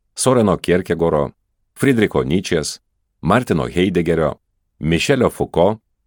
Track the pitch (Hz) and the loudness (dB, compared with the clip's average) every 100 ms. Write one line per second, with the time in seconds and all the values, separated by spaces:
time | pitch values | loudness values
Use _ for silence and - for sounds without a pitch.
0 | _ - - 127 104 82 - 87 92 82 | _ -4 0 2 2 0 0 -2 0 -2
1 | 82 78 71 - _ _ _ - 127 120 | 0 0 -4 -8 _ _ _ -4 0 2
2 | 101 76 65 90 - 82 73 - _ _ | 2 0 0 -2 0 -4 -4 -10 _ _
3 | _ _ 78 110 127 85 62 85 95 90 | _ _ 0 0 0 -2 -2 0 0 0
4 | 85 82 76 - _ _ _ - 73 82 | 0 0 -2 -4 _ _ _ -8 -2 -2
5 | - 135 101 - 82 - 92 110 _ _ | 0 0 0 -2 -4 2 2 0 _ _